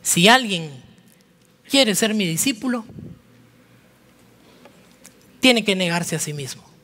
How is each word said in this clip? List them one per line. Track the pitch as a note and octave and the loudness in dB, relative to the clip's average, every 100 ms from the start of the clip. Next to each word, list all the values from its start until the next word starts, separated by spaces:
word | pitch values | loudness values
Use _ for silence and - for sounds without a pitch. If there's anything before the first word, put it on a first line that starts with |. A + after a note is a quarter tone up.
"Si | - - F#3+ | -2 4 6
alguien | B3+ A#3 F3+ D#3+ C3 - - _ _ _ _ _ _ - | 6 2 -6 -8 -14 -20 -20 _ _ _ _ _ _ -2
quiere | C#4 A3+ | 2 2
ser | F#3 A3 | 2 0
mi | G#3+ F#3 | 0 -2
discípulo, | D#3+ C#4 - C4 A#3+ - - - - _ _ _ _ _ - _ _ _ _ _ _ - - - - _ _ - _ _ - | -2 -2 -2 -4 -6 -8 -18 -18 -20 _ _ _ _ _ -20 _ _ _ _ _ _ -20 -20 -20 -20 _ _ -20 _ _ 2
tiene | B3+ A#3+ | 4 4
que | G#3+ F#3+ | 0 -2
negarse | F3+ E3+ E3+ D#3 | 0 -2 -4 -6
a | |
sí | D#3 | -6
mismo". | D3 C3 - - _ | -8 -12 -14 -20 _